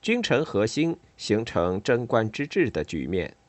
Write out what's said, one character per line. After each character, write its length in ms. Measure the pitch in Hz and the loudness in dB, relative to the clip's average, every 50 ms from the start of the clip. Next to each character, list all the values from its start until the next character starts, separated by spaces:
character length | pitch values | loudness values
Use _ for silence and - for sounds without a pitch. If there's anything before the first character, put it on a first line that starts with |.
君 220 | - - 226 247 220 | 0 0 0 0 2
臣 200 | - 131 123 160 | 2 2 2 2
核 240 | - - 98 104 | 0 0 0 0
心， 300 | 110 - - 151 165 165 - _ _ _ _ | 0 0 0 0 0 -2 -4 _ _ _ _
形 260 | - - 104 107 113 | 0 0 0 0 0
成 380 | - - - 85 90 90 95 107 | -2 0 0 0 2 0 -2 0
贞 240 | - 127 117 123 | 0 0 0 2
观 240 | 113 - 117 110 110 | 2 2 2 2 0
之 160 | 107 - 143 | -2 -6 -8
治 240 | 147 - 202 175 117 | -4 0 0 0 2
的 120 | - 82 76 | 0 -2 -4
局 240 | - - 80 65 | -4 -4 -6 -4
面。 300 | 67 90 92 82 - - _ _ | -2 -2 -2 -2 -4 -8 _ _